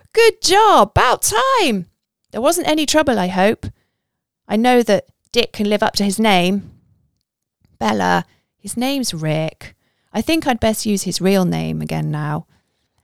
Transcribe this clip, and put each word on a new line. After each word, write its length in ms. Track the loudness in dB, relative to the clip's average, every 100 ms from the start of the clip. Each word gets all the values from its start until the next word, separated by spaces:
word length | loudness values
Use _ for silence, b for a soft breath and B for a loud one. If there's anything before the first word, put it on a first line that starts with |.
| _
good 280 | 2 2 2
job! 480 | 2 4 6 4 4
About 320 | 2 0 0
time. 680 | -2 -2 0 0 0 -2 -8 _ _ _ _
There 100 | -4
wasn't 260 | -2 0 0
any 180 | -2 0
trouble, 320 | 0 2 0
I 100 | -2
hope. 380 | 0 0 0 -8 -16 _ _ _ _ _ _ -6
I 80 | 0
know 280 | 4 2
that 240 | 2 0 -2 _ _
Dick 220 | -2 -2
can 160 | -4 -2
live 140 | 0
up 100 | 0 0
to 80 |
his 160 | -2 0
name." 520 | 2 2 2 -2 -8 -20 _ _ _ _ _ _ _ _ _ _
"Bella, 460 | -2 0 0 0 -2 _ _ _
his 180 | -12 -6
name's 380 | -4 -4 -4
Rick. 640 | -4 -4 -2 -4 -10 -20 _ _ _ _
I 100 | -6
think 240 | -2 -2 0
I'd 140 | 0
best 260 | -2 -2 -2
use 180 | -2
his 180 | -4 -2
real 240 | 0 2 0
name 360 | -2 -4 -6
again 300 | -6 -4 -4
now. 340 | -4 -4 -6 -8 _ _ _ _ _